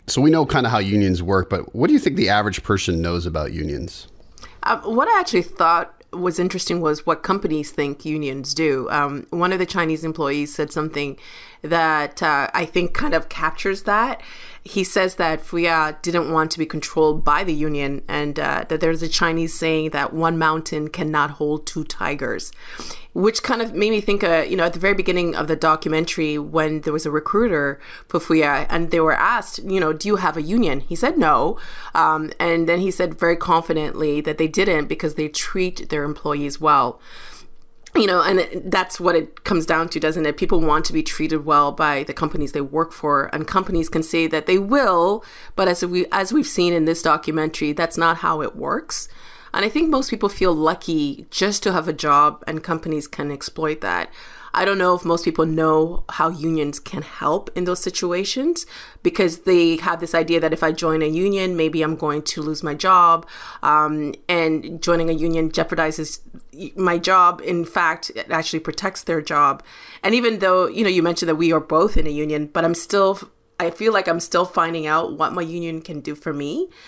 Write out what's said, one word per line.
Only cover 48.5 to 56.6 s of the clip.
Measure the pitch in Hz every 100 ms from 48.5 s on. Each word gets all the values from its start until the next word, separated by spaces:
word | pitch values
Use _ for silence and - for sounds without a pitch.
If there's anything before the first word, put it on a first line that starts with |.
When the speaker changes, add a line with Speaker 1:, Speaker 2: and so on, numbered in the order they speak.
| -
Speaker 2:
works. | 139 233 - - - - - - - -
And | 202
I |
think | 302 320
most | 277 269
people | 214 202
feel | - 185
lucky | 156 156 175 - 160 143 - -
just | - 196 202
to | 202
have | 180 160
a |
job, | 151 151 143 147 - -
and | 156
companies | - 160 165 156 -
can | - 147
exploit | 143 - - 156 156
that. | 92 90 - - - - -
I | - 190
don't | 196
know | 180 175
if | 170
most | 170 170
people | 160 160
know | 160 160 156 165 175 -
how | - 160
unions | 170 160 160